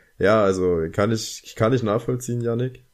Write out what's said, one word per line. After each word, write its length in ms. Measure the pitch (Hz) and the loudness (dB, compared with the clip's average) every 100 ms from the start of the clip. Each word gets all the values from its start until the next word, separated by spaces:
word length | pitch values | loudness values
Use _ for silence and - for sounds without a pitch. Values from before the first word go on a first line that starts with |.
| _ - | _ -2
ja, 240 | 92 110 | 2 4
also 380 | 98 92 90 85 82 | 4 2 0 0 0
kann 200 | 95 104 | 0 0
ich, 420 | 113 - - - - | 0 -4 -14 -14 -2
kann 160 | 110 | 0
ich 100 | 127 | 2
nachvollziehen, 580 | 110 110 120 123 - 120 | 0 -2 -2 -6 -4 -4
Yannick. 440 | 117 117 127 - _ | -2 -2 -4 -8 _